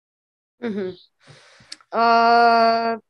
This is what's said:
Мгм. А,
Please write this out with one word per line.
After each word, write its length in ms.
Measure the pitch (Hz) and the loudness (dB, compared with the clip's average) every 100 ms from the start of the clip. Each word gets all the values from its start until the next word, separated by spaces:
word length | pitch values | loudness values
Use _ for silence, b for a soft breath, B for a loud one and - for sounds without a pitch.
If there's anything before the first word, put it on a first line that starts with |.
| _ _ _ _ _ _ | _ _ _ _ _ _
Мгм. 340 | 240 202 185 180 _ _ b b b b b b _ | -12 -10 -12 -14 _ _ b b b b b b _
А, 1080 | 214 233 233 233 233 233 233 226 226 226 226 - | -2 0 2 2 4 4 2 0 -2 -4 -8 -14